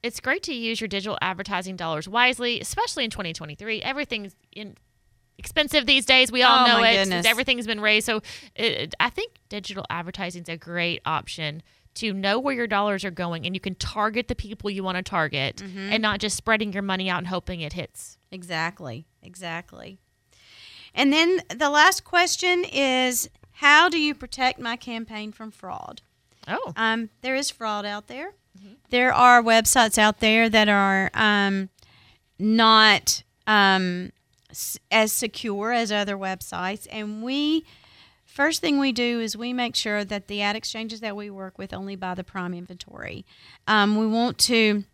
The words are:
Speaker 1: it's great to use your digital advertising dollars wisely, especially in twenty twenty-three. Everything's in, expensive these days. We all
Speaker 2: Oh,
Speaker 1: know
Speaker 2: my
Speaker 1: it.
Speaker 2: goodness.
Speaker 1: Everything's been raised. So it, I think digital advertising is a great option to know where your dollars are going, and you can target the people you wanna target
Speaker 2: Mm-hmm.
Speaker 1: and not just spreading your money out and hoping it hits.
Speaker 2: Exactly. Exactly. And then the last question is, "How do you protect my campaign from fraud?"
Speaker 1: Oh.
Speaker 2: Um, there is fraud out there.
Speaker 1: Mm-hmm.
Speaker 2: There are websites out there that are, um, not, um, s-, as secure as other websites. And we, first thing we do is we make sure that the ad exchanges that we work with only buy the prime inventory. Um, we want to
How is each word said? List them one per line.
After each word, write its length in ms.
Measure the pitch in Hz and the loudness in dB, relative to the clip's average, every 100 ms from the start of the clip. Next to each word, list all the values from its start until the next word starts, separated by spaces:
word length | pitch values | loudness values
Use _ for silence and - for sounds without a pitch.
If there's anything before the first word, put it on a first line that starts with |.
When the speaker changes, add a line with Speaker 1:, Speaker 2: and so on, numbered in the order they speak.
Speaker 1:
it's 160 | 240 - | -8 -6
great 220 | 254 349 | -4 -4
to 100 | 359 | -4
use 260 | 254 226 226 | -6 -6 -6
your 60 | 220 | -4
digital 300 | 196 196 - | -6 -6 -4
advertising 540 | 185 185 202 185 185 180 | -4 -4 -6 -6 -6 -8
dollars 320 | 165 156 170 | -6 -6 -2
wisely, 520 | 226 247 240 240 240 | 2 2 2 -4 -4
especially 440 | - - 466 320 | -6 -4 -4 -4
in 60 | 233 | -6
twenty 220 | - 175 | -6 -10
twenty-three. 500 | 160 156 147 214 220 | -10 -14 -14 -8 -6
Everything's 520 | - 269 285 226 196 _ _ | -6 -6 -6 -8 -10 _ _
in, 240 | - 208 - _ _ _ _ _ _ | -18 -18 -18 _ _ _ _ _ _
expensive 480 | - 320 302 302 254 | -4 -2 2 2 4
these 180 | 277 | 2
days. 260 | 226 262 254 | 6 4 4
We 120 | 247 | 4
all 200 | 247 254 | 6 6
Speaker 2:
Oh, 20 | 240 | 6
Speaker 1:
know 140 | 233 | 6
Speaker 2:
my 100 | 226 | 4
Speaker 1:
it. 140 | 214 | 4
Speaker 2:
goodness. 220 | 190 175 220 | 2 2 2
Speaker 1:
Everything's 400 | 226 269 247 220 | 0 0 -2 -2
been 140 | 214 | -2
raised. 260 | 214 214 214 | 2 2 0
So 140 | 214 - - - | -4 -6 -18 -18
it, 400 | - 226 - 151 - | -4 -4 -2 -6 -4
I 100 | 240 | -4
think 300 | - 453 _ _ | -4 -10 _ _
digital 360 | 208 185 190 - | -12 -10 -12 -10
advertising 520 | 170 170 180 180 175 | -10 -10 -10 -10 -10
is 60 | 170 | -12
a 80 | 165 | -12
great 440 | - 170 170 170 | -8 -4 -4 -4
option 580 | - 160 - - 156 156 _ _ _ | -4 -6 -6 -8 -8 -10 _ _ _
to 180 | - 226 | -8 -6
know 260 | 196 196 214 | -2 0 0
where 160 | 277 | -2
your 120 | 254 233 | -4 -2
dollars 360 | 202 208 196 | 0 0 -2
are 60 | 196 | -6
going, 340 | 165 175 165 165 | -6 -8 -6 -8
and 80 | |
you 60 | 185 | -6
can 140 | 196 | -8
target 520 | 180 - 214 214 220 240 | -8 -8 -2 -2 -2 -4
the 60 | 233 | -8
people 340 | 202 214 208 | -8 -8 -8
you 120 | 196 | -6
wanna 180 | 185 180 | -4 -6
target 540 | 180 185 156 135 135 - | -4 -2 -2 -2 -4 -6
Speaker 2:
Mm-hmm. 360 | 196 190 196 | -14 -12 -4
Speaker 1:
and 100 | 214 | -2
not 180 | 220 202 | 0 -2
just 160 | 214 - | -4 -4
spreading 360 | - 220 214 | 0 0 0
your 100 | 190 | -4
money 280 | 196 190 190 | -4 -2 -2
out 80 | 180 | -4
and 80 | 175 | -4
hoping 340 | 185 - 180 | -6 -6 -10
it 120 | 151 | -8
hits. 440 | 180 - - - - _ | -10 -12 -14 -20 -20 _
Speaker 2:
Exactly. 760 | 185 175 165 165 202 143 117 160 _ | -18 -8 -4 -4 -6 -12 -12 -16 _
Exactly. 760 | - 175 175 165 180 - - 190 _ _ _ _ _ - - - - | -20 -14 -10 -10 -12 -20 -20 -20 _ _ _ _ _ -20 -20 -20 -10
And 180 | - 269 | 0 4
then 300 | 302 339 370 - | 4 4 2 -2
the 220 | 240 285 | -2 2
last 320 | 294 320 370 | 6 6 4
question 600 | - 349 359 - 359 349 | 0 2 2 0 0 0
is, 640 | 359 - 269 254 254 247 - _ _ | 0 0 0 2 0 -2 -6 _ _
"How 360 | - 294 294 349 | 2 6 8 6
do 120 | 320 | 2
you 140 | 302 | -2
protect 440 | 285 247 - 254 254 | -4 -12 -2 -2 -2
my 180 | 240 233 | -8 -8
campaign 540 | - 226 226 214 214 | -8 -10 -10 -12 -12
from 180 | 208 220 | -14 -18
fraud?" 520 | _ 185 - - - _ _ _ _ - | _ -14 -12 -14 -18 _ _ _ _ -8
Speaker 1:
Oh. 240 | 233 508 170 | -6 -6 -2
Speaker 2:
Um, 340 | 226 226 220 _ | -2 -2 -6 _
there 160 | 254 262 | -6 -4
is 140 | 285 | -4
fraud 340 | - 220 208 208 | -6 -6 -6 -6
out 220 | 208 214 | -10 _
there. 240 | 247 349 415 _ 185 | -14 -14 _ _ -20
Speaker 1:
Mm-hmm. 160 | 196 220 _ | -20 -20 _
Speaker 2:
There 240 | 247 254 | 2 4
are 280 | - 247 240 | 6 8 8
websites 540 | 233 226 220 262 220 220 | 8 4 6 4 4 6
out 240 | 214 214 | 4 4
there 300 | 220 220 226 | 2 4 4
that 180 | 214 208 | 4 6
are, 420 | 202 196 190 190 | 4 4 2 0
um, 560 | - 220 208 196 196 190 _ _ _ _ _ _ - | 2 2 4 2 0 -4 _ _ _ _ _ _ -4
not, 840 | 214 220 226 220 214 196 - - _ _ - | 2 6 8 8 8 6 2 -4 _ _ 2
um, 680 | 214 196 190 185 180 180 _ _ _ _ | 4 6 4 2 -4 -8 _ _ _ _
s-, 280 | - - - _ | -12 -10 -12 _
as 220 | 220 214 | 2 2
secure 600 | - 233 - 233 202 220 | 0 -4 -6 -6 -4 -2
as 180 | 240 226 | -2 0
other 240 | 208 202 196 | -2 -2 -4
websites. 680 | 190 185 - 175 185 202 - | -6 -8 -10 -8 -6 -8 -12
And 320 | 220 214 214 | -12 -10 -10
we, 420 | 233 277 294 320 311 _ _ _ _ _ | -6 -2 0 -2 -4 _ _ _ _ _
first 360 | _ - 294 320 | _ -2 0 0
thing 180 | 339 277 | 0 0
we 140 | 277 | 0
do 280 | 233 240 240 | 0 -2 -2
is 160 | 220 208 | -4 -6
we 160 | 240 | -6
make 220 | 247 240 - | -4 -4 -4
sure 280 | 226 208 | -2 -4
that 240 | 202 208 - | -4 -8 -8
the 140 | 202 | -4
ad 140 | 202 214 | -2 -4
exchanges 440 | - 220 220 220 | -8 -10 -10 -8
that 160 | 220 202 | -8 -8
we 140 | 208 | -12
work 280 | 196 190 - | -12 -14 -12
with 140 | 190 | -12
only 240 | - 196 196 | -10 -10 -8
buy 180 | 185 | -8
the 100 | 180 | -8
prime 300 | 185 196 180 | -8 -8 -6
inventory. 720 | 175 175 175 - - - - - - - - - | -8 -12 -18 -18 -14 -12 -12 -16 -20 -20 -10 2
Um, 300 | 214 202 214 | 4 4 2
we 100 | 220 | 2
want 320 | 226 240 - | 2 0 0
to 460 | - 233 214 208 196 | 2 4 4 2 -4